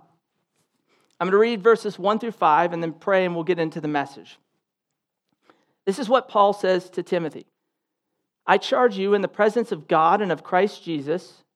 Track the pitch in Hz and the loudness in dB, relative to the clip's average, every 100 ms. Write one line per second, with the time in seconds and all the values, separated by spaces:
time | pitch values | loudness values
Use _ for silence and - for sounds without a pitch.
0 | _ _ _ _ _ _ _ _ _ _ | _ _ _ _ _ _ _ _ _ _
1 | _ - 180 196 233 226 226 226 208 185 | _ -6 0 2 2 2 2 2 0 -4
2 | 190 214 233 - 170 151 175 170 165 156 | -2 -2 -4 0 2 4 2 -2 -8 -6
3 | - 190 180 170 165 170 160 165 151 147 | 0 0 0 -2 -2 -2 -4 -6 -6 -4
4 | 139 - 85 - _ _ _ _ _ _ | -6 -12 -20 -20 _ _ _ _ _ _
5 | _ _ _ _ _ _ _ _ 196 196 | _ _ _ _ _ _ _ _ -6 -4
6 | 220 254 - 214 202 202 185 180 175 - | 0 0 2 2 2 2 0 0 -2 -10
7 | 165 180 156 - - _ _ _ _ _ | -4 -4 -4 -10 -20 _ _ _ _ _
8 | _ _ _ _ - 202 - 254 247 190 | _ _ _ _ 0 0 0 2 2 0
9 | 196 202 190 - 214 233 220 165 - 165 | 0 0 -2 0 0 0 -4 -6 0 2
10 | 165 202 196 151 - 185 208 - 170 156 | 2 2 0 -4 -2 0 0 -4 -10 -8
11 | 139 180 - _ _ | -6 -6 -8 _ _